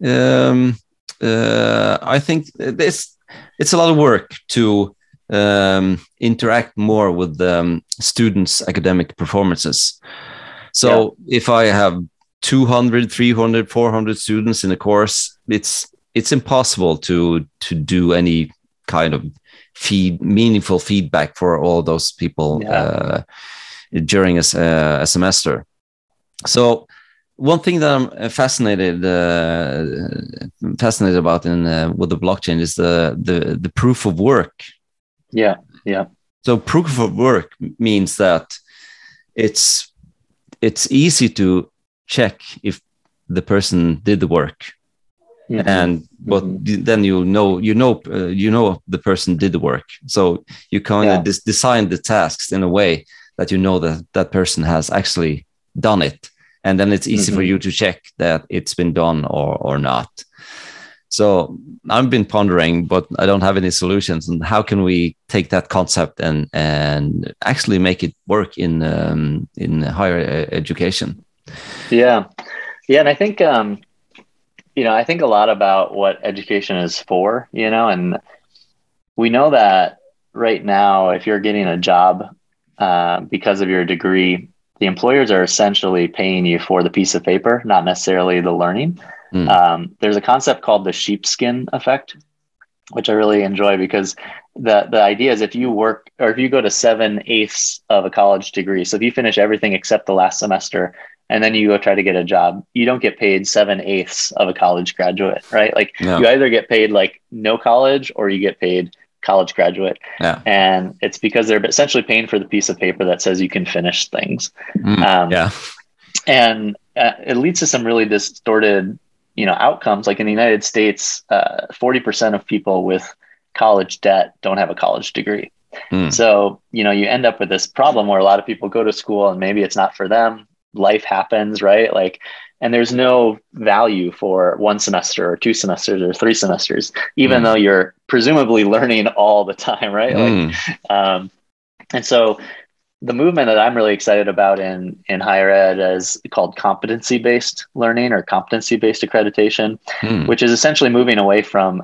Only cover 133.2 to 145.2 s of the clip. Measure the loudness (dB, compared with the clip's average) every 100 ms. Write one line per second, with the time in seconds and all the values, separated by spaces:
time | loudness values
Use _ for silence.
133.2 | 4 0 _ -4 2 4 2 0 -4 -4
134.2 | -2 2 2 2 0 0 -2 -2 -2 -4
135.2 | -2 -2 -2 -2 -4 -4 -2 -2 -2 0
136.2 | 0 2 -2 -2 -4 -4 -6 -8 -6 0
137.2 | 2 4 4 4 4 4 0 _ -2 0
138.2 | 2 2 2 2 4 2 2 0 0 2
139.2 | 2 2 0 -6 -6 -4 -4 -2 0 0
140.2 | 2 2 -2 -4 -8 -10 -2 0 0 -2
141.2 | -6 _ _ _ _ _ -10 -8 0 2
142.2 | 4 0 -10 -20 _ _ _ _ -8 0
143.2 | 0 2 2 4 4 2 0 0 2 2
144.2 | 2 2 2 2 -2 -8 -10 -12 -6 -4